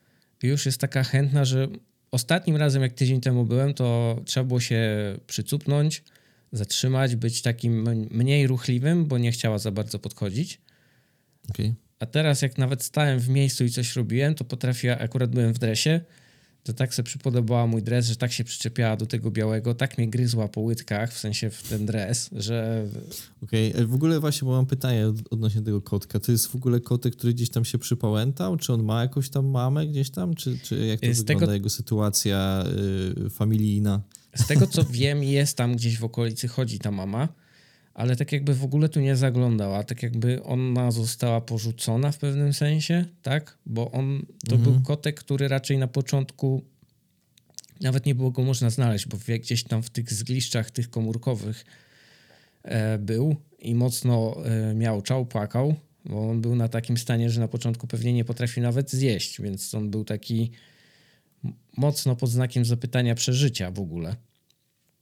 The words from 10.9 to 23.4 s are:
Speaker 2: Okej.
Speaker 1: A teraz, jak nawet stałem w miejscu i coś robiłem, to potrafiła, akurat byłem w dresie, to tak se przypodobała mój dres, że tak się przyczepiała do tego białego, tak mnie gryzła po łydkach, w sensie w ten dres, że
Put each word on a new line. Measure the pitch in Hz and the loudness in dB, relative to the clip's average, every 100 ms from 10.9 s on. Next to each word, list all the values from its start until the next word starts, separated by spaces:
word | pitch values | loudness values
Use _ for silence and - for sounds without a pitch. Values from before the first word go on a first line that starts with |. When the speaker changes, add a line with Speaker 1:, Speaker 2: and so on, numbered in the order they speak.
| _ _ _ _ _ - | _ _ _ _ _ -8
Speaker 2:
Okej. | - 110 117 _ - | -4 -4 -4 _ -12
Speaker 1:
A | |
teraz, | 120 151 156 135 | -4 0 2 2
jak | 139 139 | 0 0
nawet | 131 135 | 0 -2
stałem | - 156 147 127 | -2 0 2 2
w | 123 | 2
miejscu | 135 135 - | 2 2 2
i | 123 | 0
coś | 123 120 | 0 -2
robiłem, | 127 110 117 143 | -2 0 2 2
to | 151 | 0
potrafiła, | 117 127 123 123 123 117 | -4 -4 -2 0 0 0
akurat | 117 123 123 | -2 0 0
byłem | 123 113 | 2 2
w | 117 | 2
dresie, | 120 110 156 165 170 - - _ _ _ | 0 2 2 2 -2 -14 -20 _ _ _
to | - | -6
tak | 113 127 | -2 -2
se | - | -2
przypodobała | 120 131 135 123 113 120 117 | -4 -4 0 2 4 4 2
mój | 113 | 2
dres, | 107 123 117 | 2 2 2
że | |
tak | 117 120 | 0 -2
się | - | -2
przyczepiała | 120 - 117 127 117 107 | -6 -6 -4 0 0 0
do | |
tego | 110 113 113 | -2 -2 -2
białego, | 110 110 110 117 | 0 0 0 0
tak | 120 135 - | 0 -2 0
mnie | 113 | 0
gryzła | 120 123 117 104 | 2 2 2 0
po | 110 | 0
łydkach, | 113 113 - 104 117 | -2 -2 -2 -2 -2
w | - | -4
sensie | 107 104 110 | -6 -4 -4
w | - - | -6 -6
ten | 107 | -4
dres, | 107 107 98 120 - | -2 -2 -2 -4 -4
że | - 101 117 110 113 104 101 - - - - | -6 -4 -2 -2 -2 -4 -8 -12 -14 -16 -16